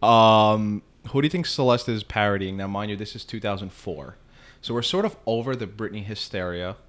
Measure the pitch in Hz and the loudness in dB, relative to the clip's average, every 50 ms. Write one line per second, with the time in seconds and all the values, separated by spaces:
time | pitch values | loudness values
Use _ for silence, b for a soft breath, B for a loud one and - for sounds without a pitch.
0 | - 113 117 113 113 110 110 110 107 107 107 107 107 104 104 101 - _ _ _ | 4 6 8 8 8 8 8 8 6 6 4 2 0 -2 -4 -6 -8 _ _ _
1 | _ 113 - 135 143 151 180 175 165 - - - 135 127 120 117 - - 117 107 | _ -4 -2 0 0 0 -2 -2 -4 -4 -2 0 2 2 2 2 0 -2 -4 -4
2 | 101 - - 110 104 104 101 98 95 95 95 95 98 98 98 101 104 107 104 101 | -6 -4 0 0 2 2 2 0 -2 -4 -6 -6 -6 -6 -6 -6 -6 -6 -6 -8
3 | 107 104 - 117 - - - 110 101 104 101 95 98 95 - - - 98 82 71 | -8 -10 -12 -16 -14 -12 -10 -6 -4 -4 -4 -4 -6 -10 -12 -12 -12 -10 -10 -10
4 | 69 64 - - _ b b b b b b b - - 117 120 117 - 175 185 | -12 -16 -18 -20 _ b b b b b b b -10 -6 -4 -4 -2 -2 -2 -2
5 | 214 214 - - _ - 160 127 117 135 131 120 113 92 104 107 110 95 - 107 | -2 -2 -4 -6 _ -2 -2 -2 -2 -4 -4 -6 -6 -10 -8 -8 -8 -8 -8 -10
6 | 98 101 107 - - - - 98 90 90 87 87 90 92 101 - _ | -10 -10 -10 -10 -10 -8 -6 -6 -6 -6 -6 -6 -6 -8 -8 -12 _